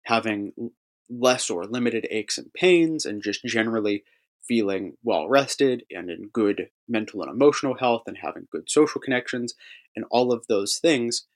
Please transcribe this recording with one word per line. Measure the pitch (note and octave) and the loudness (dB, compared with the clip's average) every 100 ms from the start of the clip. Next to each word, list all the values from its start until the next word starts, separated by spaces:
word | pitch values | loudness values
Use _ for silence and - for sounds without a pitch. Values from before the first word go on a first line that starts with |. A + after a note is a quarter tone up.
| - | 0
having | A2+ A2 G#2 G2+ - | -2 0 -4 -6 -10
l-, | A#2 _ _ _ _ | -14 _ _ _ _
less | A#2+ B2+ B2+ - | 0 2 2 -2
or | F2+ | -4
limited | G2+ B2 A#2+ A2+ - | -4 -2 -2 -2 -4
aches | G#2+ G#2 - | -6 -6 -8
and | - | -10
pains | - F#3 F3 E3 D#3 - | 0 4 6 4 0 -4
and | G#2 | -4
just | G#2 G2+ | -4 -4
generally | B2 A2+ A2+ A2+ G#2 G2+ _ _ _ _ - | -2 0 0 0 0 -2 _ _ _ _ -2
feeling | A#2 G2+ F#2+ F#2 - | 0 2 -2 -6 -6
well | A#2 F2 E2 | 0 0 4
rested | C3+ C3+ - C#3 B2 - | 2 2 0 2 0 -6
and | F2+ F2 | -12 -10
in | E2 G#2 | -10 -6
good | - G#2 G2 F2+ _ - | 0 2 0 -6 _ -4
mental | A#2 G#2+ G#2 | -4 -4 -8
and | C#2 | -8
emotional | G2+ D3 C#3+ C#3 B2 | 4 4 4 -4 0
health | B2+ A#2 - | 0 0 -4
and | - | -10
having | - - F2+ | -10 -10 -10
good | D#2+ - | -10 0
social | D3 D3+ - | 4 4 2
connections | - B2 - B2 A#2+ - - - _ | -2 -2 -2 -6 -6 -10 -20 -20 _
and | - - | -12 0
all | A#2+ B2 | 2 4
of | A#2+ - | 0 0
those | G#2 G2+ - | 0 0 0
things | E3+ C#3 A#2 A#2 - | 2 2 0 -4 -8